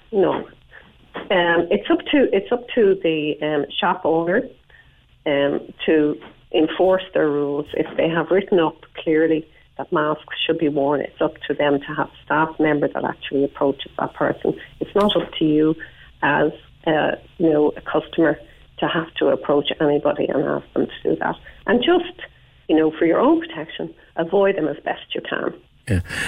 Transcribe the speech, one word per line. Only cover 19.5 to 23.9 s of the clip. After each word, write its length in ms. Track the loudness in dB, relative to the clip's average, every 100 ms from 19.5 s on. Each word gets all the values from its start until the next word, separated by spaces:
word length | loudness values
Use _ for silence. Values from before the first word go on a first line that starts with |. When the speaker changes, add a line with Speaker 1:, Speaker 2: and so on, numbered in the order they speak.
| 0 0 0
Speaker 1:
anybody 460 | 2 2 0 0 -2
and 160 | -2
ask 280 | -2 -4 -4
them 120 | -4 -4
to 240 | -4 -4
do 60 | -2
that. 200 | -2 -4 -12 -10 -2
And 160 | 0
just, 380 | 2 2 0 -10 -18 _ _ _ 0
you 80 | 2
know, 140 | 2
for 140 | 2
your 160 | 2 4
own 200 | 4 2
protection, 520 | -2 -10 -12 -10 -12